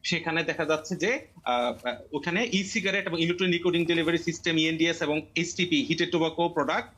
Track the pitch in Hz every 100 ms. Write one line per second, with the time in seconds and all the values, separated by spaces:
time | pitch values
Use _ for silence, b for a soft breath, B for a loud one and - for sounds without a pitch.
0 | - 170 165 160 165 151 147 156 - 185
1 | 190 269 - - - 123 120 117 123 110
2 | - 147 151 180 247 190 190 226 190 196
3 | 190 165 165 175 185 170 175 170 165 170
4 | 160 170 170 160 175 160 160 160 165 165
5 | 151 151 151 - 175 - 175 147 131 165
6 | 170 175 160 160 170 160 147 190 240